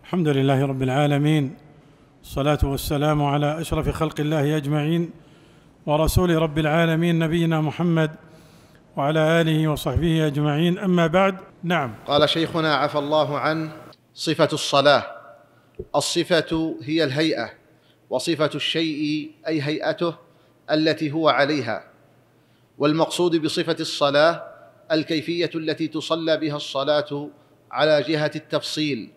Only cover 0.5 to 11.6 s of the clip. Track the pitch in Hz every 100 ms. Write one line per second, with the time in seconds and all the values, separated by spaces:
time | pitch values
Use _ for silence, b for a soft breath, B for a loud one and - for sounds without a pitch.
0.5 | 135 139 135 131 131 147 143 147 156 131
1.5 | - - b b b b b - 139 143
2.5 | 147 143 135 - 147 151 151 143 143 147
3.5 | 160 160 156 147 - 156 156 151 156 143
4.5 | 156 139 151 151 170 170 - B B B
5.5 | B B B - 151 156 - 180 160 160
6.5 | 147 156 160 165 160 170 165 165 170 165
7.5 | 160 156 - 175 165 156 156 - B B
8.5 | B B B _ - 143 160 156 170 160
9.5 | 156 156 143 151 127 165 160 156 143 147
10.5 | 147 175 185 196 175 165 180 196 185 -
11.5 | -